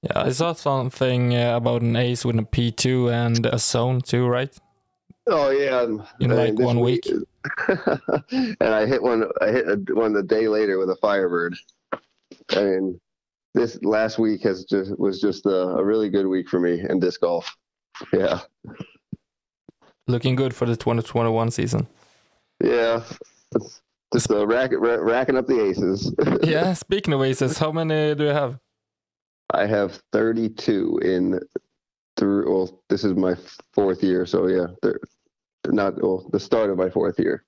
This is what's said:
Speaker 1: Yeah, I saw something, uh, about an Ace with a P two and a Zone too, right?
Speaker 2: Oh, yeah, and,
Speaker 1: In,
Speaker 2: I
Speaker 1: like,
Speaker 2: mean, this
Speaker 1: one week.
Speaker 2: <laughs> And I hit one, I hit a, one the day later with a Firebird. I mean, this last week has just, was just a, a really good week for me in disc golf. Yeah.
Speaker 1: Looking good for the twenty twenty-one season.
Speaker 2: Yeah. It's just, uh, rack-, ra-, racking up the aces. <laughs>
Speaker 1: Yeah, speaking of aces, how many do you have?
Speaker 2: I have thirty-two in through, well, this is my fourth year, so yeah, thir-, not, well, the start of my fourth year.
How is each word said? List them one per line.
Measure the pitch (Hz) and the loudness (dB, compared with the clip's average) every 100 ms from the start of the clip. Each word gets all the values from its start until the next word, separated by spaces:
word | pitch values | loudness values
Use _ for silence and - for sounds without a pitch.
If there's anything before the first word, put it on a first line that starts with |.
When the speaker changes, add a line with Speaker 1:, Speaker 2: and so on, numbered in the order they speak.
Speaker 1:
Yeah, | - - | -2 0
I | 147 | 0
saw | 127 170 | 0 -2
something, | 160 - 135 127 - 131 123 123 | -2 -2 0 -2 -2 0 2 2
uh, | 120 120 120 | 2 2 0
about | 120 120 | 0 0
an | 117 117 | 0 0
Ace | 123 123 | 0 0
with | 123 117 | 0 -2
a | |
P | 110 - 120 | 0 0 -2
two | 110 127 127 123 | 0 0 2 2
and | 120 117 117 117 | 0 0 0 0
a | 120 | 0
Zone | - 120 120 127 | 0 0 0 0
too, | 123 123 123 | 0 0 2
right? | 123 135 - _ _ _ _ _ - - | 0 -2 -8 _ _ _ _ _ -8 0
Speaker 2:
Oh, | 170 139 | 2 2
yeah, | 135 139 131 | 2 2 2
and, | 120 107 104 - | 0 -2 -8 -4
Speaker 1:
In, | 127 | 2
Speaker 2:
I | |
Speaker 1:
like, | 120 110 | 2 2
Speaker 2:
mean, | 110 | 2
this | 123 | 2
Speaker 1:
one | 120 | 4
week. | 120 127 - | 2 0 0
Speaker 2:
<laughs> | - - _ - - - 190 - 147 - 151 - | -4 -4 _ -10 -6 -2 0 0 -4 -2 -4 -2
And | 254 247 185 - | -4 -4 0 0
I | 110 107 | 2 2
hit | 131 | 2
one, | 113 113 110 - | 2 0 0 0
I | 98 | 0
hit | 123 87 | 0 0
a, | 101 95 | -2 0
one | 107 113 | 0 2
the | 107 | 0
day | 95 110 110 | 0 0 2
later | 107 107 95 | 2 0 0
with | 95 | 0
a | 92 | 0
Firebird. | 107 101 92 87 87 87 _ _ _ - _ _ _ - - | 0 2 0 0 -4 -6 _ _ _ -12 _ _ _ -20 -2
I | - | 0
mean, | 101 95 95 90 _ _ _ _ _ | 2 2 -2 -6 _ _ _ _ _
this | - 117 - | -2 -2 -2
last | 92 107 110 107 | 0 0 0 0
week | 110 101 | 0 0
has | 110 92 | -2 -2
just, | 92 98 95 101 | -2 -2 -2 -2
was | 101 90 | -2 0
just | 104 90 101 | -2 0 0
a, | 95 92 90 | 2 0 0
a | |
really | 98 110 107 | 0 0 0
good | 98 95 | 0 0
week | 92 90 | -2 -2
for | 90 | 0
me | 87 87 95 | 0 0 -2
in | 92 | 0
disc | 90 - | 0 0
golf. | 85 87 - - _ _ _ - - | -2 -2 -6 -16 _ _ _ -20 -2
Yeah. | 95 95 92 - _ - - - _ _ - _ _ _ _ - _ _ _ - | 0 0 -2 -8 _ -20 -18 -20 _ _ -20 _ _ _ _ -20 _ _ _ -4
Speaker 1:
Looking | 120 131 127 | -2 0 0
good | 135 | 0
for | 123 120 | -2 -2
the | 117 | 0
twenty | - 117 | 0 -2
twenty-one | 110 117 117 113 113 | -2 0 0 0 -2
season. | 117 117 110 - _ _ _ _ _ _ _ | -2 -2 -2 -4 _ _ _ _ _ _ _
Speaker 2:
Yeah. | - 120 113 117 117 - - _ _ | 0 2 2 0 -4 -20 -20 _ _
It's | 113 - - _ _ _ | -6 -6 -20 _ _ _
just, | 120 - | -2 2
uh, | 104 104 | 2 2
rack-, | 117 131 | 2 0
ra-, | - 113 117 | 0 0 0
racking | 87 117 131 131 | 2 0 2 0
up | 131 | 2
the | 127 | 2
aces. | 104 95 95 95 92 - - | 2 0 0 -2 -4 -2 0
<laughs> | - | 2
Speaker 1:
Yeah, | 156 156 180 | 2 2 0
speaking | 180 - 196 196 | -2 -2 -4 0
of | 143 | 0
aces, | 135 131 131 - | 0 0 -2 0
how | 156 | -2
many | 160 160 156 151 | -2 0 0 0
do | 147 | 0
you | 147 | 0
have? | 147 135 131 _ _ _ _ _ _ _ _ _ | 0 -2 -6 _ _ _ _ _ _ _ _ _
Speaker 2:
I | - 101 | -2 0
have | 107 98 - _ | 0 -2 -6 _
thirty-two | 110 113 113 113 110 - 104 - - | 0 0 0 -2 -2 -2 0 0 0
in | - 92 92 92 - - _ _ _ _ _ - | 0 0 0 -2 -4 -10 _ _ _ _ _ -2
through, | 101 98 - | 0 2 2
well, | 95 92 - _ | 0 -2 -8 _
this | 98 | 0
is | 104 | 2
my | 92 92 90 - - - | 2 2 0 -6 -20 -4
fourth | - 98 90 | 0 2 2
year, | 98 90 90 | 2 0 0
so | 92 90 | 0 2
yeah, | 92 87 90 | 0 -2 -2
thir-, | 101 - - _ _ _ _ _ - | -2 -2 -10 _ _ _ _ _ -2
not, | 107 98 87 | 0 0 0
well, | 92 92 92 | -2 -2 -2
the | 101 | -6
start | - 117 107 | 0 0 2
of | 92 | 0
my | 92 | 0
fourth | - 90 - | 0 -2 0
year. | - 71 | -2 -2